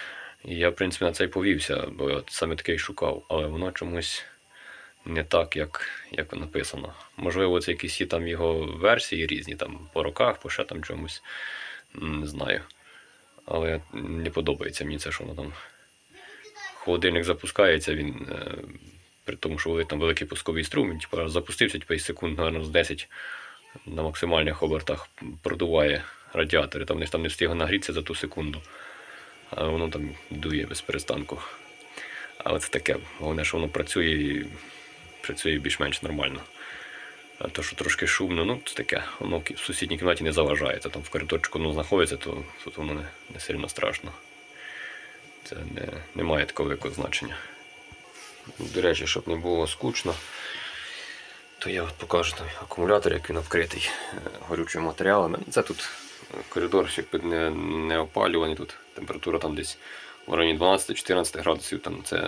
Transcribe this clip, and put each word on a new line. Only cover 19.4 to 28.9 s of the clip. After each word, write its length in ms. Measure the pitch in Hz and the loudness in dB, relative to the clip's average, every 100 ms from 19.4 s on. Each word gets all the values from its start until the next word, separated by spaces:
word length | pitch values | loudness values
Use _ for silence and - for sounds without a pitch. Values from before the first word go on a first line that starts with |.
| - 78 | -4 -2
що 120 | 82 | 0
вели-, 140 | 82 | 0
там 160 | 82 73 | 0 2
великий 260 | 82 80 - | 4 4 0
пусковий 380 | - - 80 | -4 -2 0
струм, 260 | 80 76 65 | 2 2 2
він, 80 | 80 | 0
типу, 300 | - 85 80 | -2 0 2
запустився, 500 | 85 - - 113 78 | 0 0 2 2 2
типу, 160 | - | -2
і 40 | 80 | -2
секунд, 400 | - - 85 78 | -2 -2 -2 2
наверно, 260 | 80 80 | 2 0
з 40 | 78 | 4
десять 400 | 85 78 73 - - - - - - - - - | 4 4 0 -8 -12 -12 -12 -14 -18 -20 -16 -8
на 160 | 80 | -2
максимальних 600 | 78 78 85 82 76 76 | -2 0 4 6 4 2
обертах 460 | 80 78 - 73 - - - 78 | 2 2 0 -4 -4 -14 -12 -6
продуває 600 | - 82 87 80 73 73 - - - | -4 0 4 6 6 4 -2 -14 -6
радіатори. 520 | - 78 80 73 76 | 0 4 4 4 -2
Там, 120 | 80 80 | -2 0
вони 100 | 80 | 0
ж 60 | |
там 100 | 82 | 0
не 60 | 80 | 0
встигли 260 | - 80 | 2 2
нагрітися 380 | 85 80 98 - | 4 2 2 0
за 100 | 78 | -4
ту 120 | 78 | -4
секунду. 480 | 80 76 - 76 73 - - - | -4 -4 -4 -4 -6 -12 -16 -16